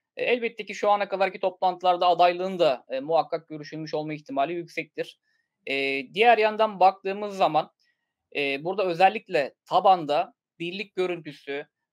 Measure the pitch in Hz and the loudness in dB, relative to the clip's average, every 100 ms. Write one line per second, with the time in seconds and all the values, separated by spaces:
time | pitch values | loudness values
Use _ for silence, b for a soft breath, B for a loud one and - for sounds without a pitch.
0 | _ - - 240 226 226 196 196 208 202 | _ -6 -2 -2 -2 -8 -14 -4 0 0
1 | 196 196 190 190 190 185 185 175 180 180 | 0 0 -2 0 -4 -2 -2 0 0 2
2 | 180 170 175 180 185 185 160 123 - 131 | 4 4 4 2 -4 0 2 0 -4 -8
3 | 143 160 151 165 160 156 147 156 156 156 | -2 0 0 -4 -8 -16 -12 -12 -8 -6
4 | 156 151 147 139 147 175 170 - 156 - | -6 -10 -8 -4 -4 -4 -10 -10 -10 -10
5 | 165 - _ _ _ _ - 135 135 139 | -12 -14 _ _ _ _ -8 -4 -2 -4
6 | 131 151 233 226 214 214 220 196 185 190 | -4 2 4 4 4 2 0 4 4 4
7 | 190 196 208 196 175 156 - _ _ _ | -4 -6 -6 0 0 0 -4 _ _ _
8 | _ _ _ - 143 139 156 196 185 165 | _ _ _ -6 -4 -4 -4 -4 -2 4
9 | 190 214 - 170 131 - - 165 196 180 | 4 4 -4 -2 -2 -6 -2 2 6 4
10 | 151 147 185 _ _ - 170 196 208 - | 2 -2 -2 _ _ -12 -10 -10 -10 -4
11 | 185 170 156 143 - 143 151 _ _ | -4 -4 -10 -16 -10 -10 -12 _ _